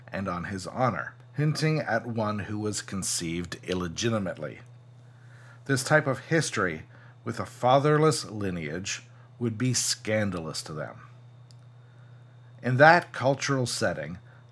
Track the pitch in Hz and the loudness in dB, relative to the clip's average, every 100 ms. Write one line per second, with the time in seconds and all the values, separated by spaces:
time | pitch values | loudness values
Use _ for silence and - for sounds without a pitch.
0 | - - 98 90 87 95 - 117 127 82 | -10 -6 -4 -6 -6 -8 -8 0 0 0
1 | - - - - 151 151 156 156 - 113 | -6 -12 -10 -2 0 0 0 0 0 -2
2 | 120 117 107 104 90 104 107 104 - 98 | -2 -2 -2 -2 -4 -4 -4 -4 -6 -6
3 | - - 82 85 87 - 87 90 90 80 | -4 -4 -4 -4 -6 -8 -4 -2 -2 -2
4 | 113 110 92 76 73 - - - - - | -2 0 -2 -6 -8 -10 -18 -20 -20 -20
5 | - - - - - - - 131 - 156 | -20 -20 -20 -20 -20 -12 -2 -2 4 4
6 | 147 127 - 160 - - 92 80 - - | 4 -2 0 0 0 0 -2 -2 -10 -20
7 | - - 113 - 95 - 123 139 147 151 | -20 -12 -8 -8 -8 0 4 4 6 4
8 | 156 - - 104 98 87 76 82 101 - | 4 2 -4 -6 -4 -4 -6 -6 -6 -8
9 | - - - - 120 107 127 117 - - | -12 -20 -20 -6 -4 -2 0 0 -2 -2
10 | 107 107 101 90 78 - - 76 60 57 | 0 0 0 -2 -6 -8 -8 -8 -8 -12
11 | - - - - - - - - - - | -20 -20 -20 -20 -20 -20 -20 -20 -20 -20
12 | - - - - - - 120 127 151 175 | -20 -20 -20 -20 -20 -8 0 8 10 10
13 | - - 127 135 - 139 120 - 101 78 | 4 0 0 2 0 0 0 0 -2 -2
14 | 73 90 - - - | -8 -12 -16 -20 -8